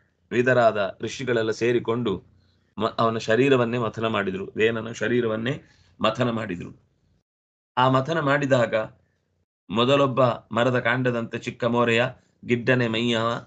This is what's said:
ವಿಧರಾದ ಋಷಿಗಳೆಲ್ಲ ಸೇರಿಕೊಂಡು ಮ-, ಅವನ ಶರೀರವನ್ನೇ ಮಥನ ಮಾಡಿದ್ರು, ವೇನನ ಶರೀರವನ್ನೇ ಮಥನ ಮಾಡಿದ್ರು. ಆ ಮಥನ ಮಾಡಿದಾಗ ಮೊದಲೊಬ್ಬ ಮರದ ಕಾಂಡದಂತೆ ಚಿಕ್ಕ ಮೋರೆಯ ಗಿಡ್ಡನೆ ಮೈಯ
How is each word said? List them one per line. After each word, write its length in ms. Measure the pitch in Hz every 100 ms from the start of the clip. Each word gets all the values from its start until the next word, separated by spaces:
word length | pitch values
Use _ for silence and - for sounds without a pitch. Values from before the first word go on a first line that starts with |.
| _ _ -
ವಿಧರಾದ 680 | 110 127 123 117 104 95 -
ಋಷಿಗಳೆಲ್ಲ 500 | 113 - 127 117 110
ಸೇರಿಕೊಂಡು 720 | 107 117 120 - 120 117 90 - _ _ _ _ -
ಮ-, 180 | 110 -
ಅವನ 180 | 117 113
ಶರೀರವನ್ನೇ 600 | - 110 139 131 117 120
ಮಥನ 300 | 113 113 113
ಮಾಡಿದ್ರು, 440 | 107 98 95 98 -
ವೇನನ 340 | 110 113 113
ಶರೀರವನ್ನೇ 720 | 120 107 120 117 110 117 160 - _ _ -
ಮಥನ 280 | 107 110 120
ಮಾಡಿದ್ರು. 560 | 113 104 87 90 - _ _ _ _ _ _ _ _ _ -
ಆ 120 | 127
ಮಥನ 300 | 131 131 165
ಮಾಡಿದಾಗ 560 | 143 143 143 131 113 110 110 - _ _ _ _ _ _ -
ಮೊದಲೊಬ್ಬ 540 | 101 123 143 139 123 127
ಮರದ 540 | 110 - 107 127 123
ಕಾಂಡದಂತೆ 580 | 113 127 127 117 113 117
ಚಿಕ್ಕ 260 | 123 127
ಮೋರೆಯ 420 | 120 120 117 113 127 - _ _ 95
ಗಿಡ್ಡನೆ 420 | 120 117 127 117
ಮೈಯ 320 | 110 120 117 113 120